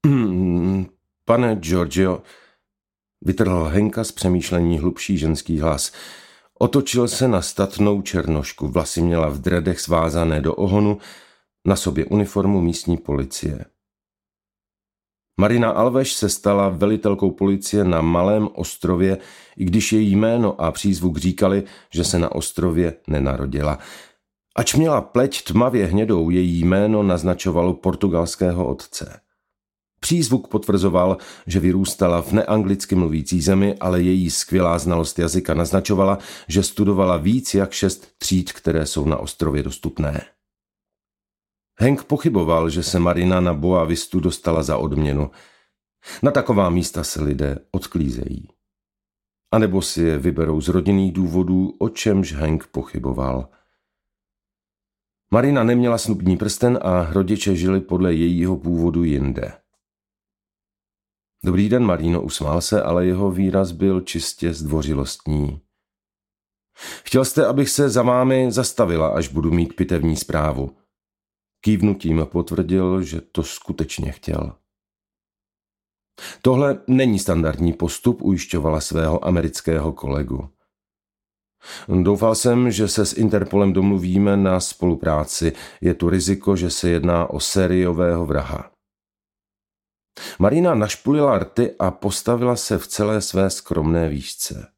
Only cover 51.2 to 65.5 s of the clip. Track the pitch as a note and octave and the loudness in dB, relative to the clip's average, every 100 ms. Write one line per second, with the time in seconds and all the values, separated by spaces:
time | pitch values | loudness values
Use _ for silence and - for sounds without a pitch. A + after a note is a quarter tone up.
51.2 | F2+ F2 F2+ F#2 F#2+ - A2+ - A2 G2 | 0 0 2 2 0 -2 -6 -2 0 2
52.2 | E2+ D2 D#2 D#2+ - - C#2 C#2+ C2 B1+ | 0 -2 -2 -2 -4 -10 -8 -6 -6 -4
53.2 | C2 C2 C2 _ _ _ _ _ _ _ | -4 -4 -6 _ _ _ _ _ _ _
54.2 | _ _ _ _ _ _ _ _ _ _ | _ _ _ _ _ _ _ _ _ _
55.2 | _ G#2 C3+ C#3+ A2+ B2 B2 A#2 - G#2 | _ 2 4 2 2 2 2 0 -2 0
56.2 | F2+ F2+ G#2 - B2 B2 F#2 F2+ E2 F2 | 2 0 0 0 0 2 0 0 0 0
57.2 | F#2 G#2 - F2+ F2+ F#2+ - F2+ F#2 D#2+ | 0 0 0 0 2 0 0 0 2 2
58.2 | E2+ F2 F2+ F#2 E2 E2+ E2+ E2 E2+ C#2+ | 2 2 0 0 -2 0 0 0 0 0
59.2 | C#2 - - - _ _ _ _ _ _ | -2 -4 -8 -12 _ _ _ _ _ _
60.2 | _ _ _ _ _ _ _ _ _ _ | _ _ _ _ _ _ _ _ _ _
61.2 | _ _ F2+ F2+ G2+ B2 A#2 E2+ E2 F2 | _ _ 0 2 2 2 2 0 0 0
62.2 | - - D2 E2 - G#2+ - E2+ F2+ F#2 | -2 -6 -2 -2 0 -2 0 0 0 0
63.2 | G2 F2+ F#2+ F#2+ F#2+ E2 G2 F#2 F2+ E2+ | -2 0 0 0 -2 0 0 0 -2 -8
64.2 | - - E2+ D#2+ D2+ D#2 C#2+ D2 C#2 - | -8 -6 -6 -4 -2 -2 -2 -2 -4 -8
65.2 | - D2+ C#2+ | -4 -2 -2